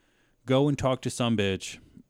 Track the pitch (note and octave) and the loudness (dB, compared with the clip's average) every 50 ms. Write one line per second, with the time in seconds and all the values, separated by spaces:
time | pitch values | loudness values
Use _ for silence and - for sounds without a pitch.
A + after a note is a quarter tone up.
0 | _ _ _ _ _ _ _ _ - - C3 C3 C#3+ D3 C#3+ - - C3 C3 B2 | _ _ _ _ _ _ _ _ -2 0 2 4 4 2 0 0 0 0 0 0
1 | - B2 - - B2 A#2 A2+ G#2 G2+ G2 F#2+ F2+ - - - - - - - - | -4 -6 -4 -2 0 0 2 2 2 0 0 -2 -6 -10 -14 -16 -20 -20 -20 -20
2 | - | -18